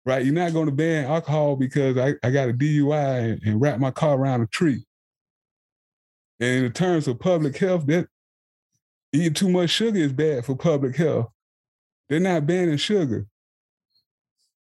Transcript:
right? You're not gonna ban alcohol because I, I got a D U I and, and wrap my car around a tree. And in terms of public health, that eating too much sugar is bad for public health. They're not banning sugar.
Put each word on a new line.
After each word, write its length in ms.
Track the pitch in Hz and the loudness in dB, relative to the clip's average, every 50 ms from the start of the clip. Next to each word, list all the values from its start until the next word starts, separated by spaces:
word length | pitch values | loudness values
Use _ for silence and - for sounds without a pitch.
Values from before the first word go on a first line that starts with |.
| - | -4
right? 220 | 131 131 135 127 | -2 -2 0 0
You're 80 | 135 147 | 0 0
not 200 | 170 180 170 160 | 0 0 0 0
gonna 180 | 160 156 143 | 0 0 0
ban 340 | 135 139 156 165 165 156 139 | 0 0 0 0 0 0 0
alcohol 520 | 123 156 165 160 - 147 156 151 143 143 | -2 -2 -2 -2 -2 0 0 0 0 0
because 400 | 135 131 131 - 147 139 135 127 | 0 -2 -2 0 0 0 2 2
I, 180 | 127 123 143 143 - - | 2 0 0 0 -2 0
I 80 | 123 | 0
got 180 | 131 143 139 123 | 0 2 0 0
a 40 | 117 | 0
D 120 | 120 143 151 151 | 0 0 2 2
U 160 | 147 143 139 | 2 2 2
I 260 | 151 151 143 135 135 | 2 0 0 0 0
and, 240 | 123 113 113 104 - - | 0 -2 -2 -4 -2 -2
and 180 | 110 107 107 | 0 0 2
wrap 160 | 139 147 - | 2 0 0
my 140 | - 139 131 | 0 -2 -2
car 260 | - - 160 151 143 | -2 0 0 2 2
around 240 | 131 135 135 131 120 | 2 0 0 0 0
a 60 | 113 | -2
tree. 360 | - - - 180 156 123 110 - _ _ _ _ _ _ _ _ _ _ _ _ _ _ _ _ _ _ _ _ _ _ _ _ _ _ _ _ _ _ - | -2 -2 0 0 0 0 -2 -6 _ _ _ _ _ _ _ _ _ _ _ _ _ _ _ _ _ _ _ _ _ _ _ _ _ _ _ _ _ _ -4
And 260 | 117 123 127 127 131 | -2 0 0 0 0
in 60 | 120 | -2
terms 360 | 117 - 180 185 175 160 139 | -2 0 0 2 2 0 0
of 120 | 139 117 - | -2 -4 -2
public 360 | - 185 180 165 151 139 127 | 0 0 0 2 0 -2 -2
health, 280 | - 202 185 185 175 151 | -2 0 0 0 0 0
that 220 | 135 156 180 - - _ _ _ _ _ _ _ _ _ _ _ _ _ _ _ _ _ _ _ _ - | 0 0 0 0 -4 _ _ _ _ _ _ _ _ _ _ _ _ _ _ _ _ _ _ _ _ -2
eating 200 | 147 175 170 151 | 0 0 0 0
too 160 | - 196 185 | 0 2 2
much 200 | 180 180 175 160 | 2 2 2 0
sugar 300 | - - 220 226 208 190 | 0 0 0 0 0 0
is 120 | 156 143 | 0 0
bad 320 | 131 131 151 156 147 123 117 | 0 0 0 0 0 -2 -4
for 120 | - 131 | -6 -4
public 400 | 131 - 175 156 139 135 127 127 | -2 0 0 0 0 0 -2 -2
health. 340 | - 175 147 123 113 117 - _ _ _ _ _ _ _ _ _ _ _ _ _ _ _ - | 0 0 0 0 -2 -4 -6 _ _ _ _ _ _ _ _ _ _ _ _ _ _ _ -4
They're 100 | 147 165 | -2 0
not 260 | 185 190 175 160 147 | 2 2 0 0 0
banning 320 | 147 175 185 180 170 151 | 0 0 0 0 0 0
sugar. 480 | 143 - - 208 196 170 127 107 101 104 - _ _ _ _ _ _ _ _ _ _ _ _ _ _ _ _ _ _ _ _ _ _ _ _ _ _ _ | -2 -2 0 0 0 0 -2 -4 -4 -6 -10 _ _ _ _ _ _ _ _ _ _ _ _ _ _ _ _ _ _ _ _ _ _ _ _ _ _ _